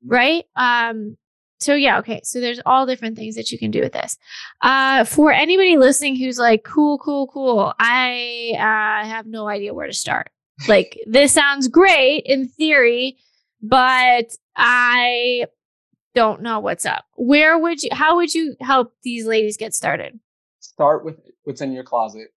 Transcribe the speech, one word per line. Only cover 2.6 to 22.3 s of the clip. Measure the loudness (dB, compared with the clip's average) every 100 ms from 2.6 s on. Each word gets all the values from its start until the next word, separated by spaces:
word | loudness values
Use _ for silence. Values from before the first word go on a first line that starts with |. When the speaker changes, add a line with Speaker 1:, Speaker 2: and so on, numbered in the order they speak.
| 0
Speaker 2:
all | 2 2
different | -4 -8 -10
things | -12 -10
that | -10
you | -8
can | -4
do | -2
with | -4
this. | -6 -10 -12 _ -20 -20 _
Uh, | 0 2 2 2
for | 0 2 4
anybody | 4 2 2 4 6
listening | 6 4 -2 -4
who's | -4 0
like, | 2 2
"Cool, | 0 0 2 0
cool, | -4 -4 -4
cool. | -4 -2 0 0 0
I, | 0 2 0 -4 -10 -10 -8 -2
uh, | 0 0 -2 -4 -6
have | -10 -12
no | -10 -8
idea | -8 -8
where | -10 -10
to |
start." | -10 -6 -6 -6 _ _ _ 2
Like, | 2 2 -8
Speaker 1:
<laughs> | 0
Speaker 2:
this | 4 4
sounds | 4 2 0 2
great | 4 6 6 4 2 0
in | -2 -2
theory, | _ 0 4 4 2 -4 -8 _ _ _ _
but | 0 2 4 2 4 2 0 -10 _ -2
I | 2 4 2 2 2 0 -2 -2 -4 _ _ _ _ _ _ 0
don't | 0 0
know | -6 -6
what's | -6 -6
up. | -6 -6 -10
Where | -8 2 4 4 4
would | 0 -4
you, | -6
how | -2 0 2
would | 0
you | -2 -4 -8
help | -2 0 0 _
these | -10 -8
ladies | -2 -2 -2 -4
get | -8
started? | -6 -4 -6 -8 -16 _ _ _ _
Speaker 1:
Start | -20 _ 0 2
with | -4 -16 _ _
what's | -16 -10
in | -10
your | -10
closet. | -6 -4 -4 -8 -20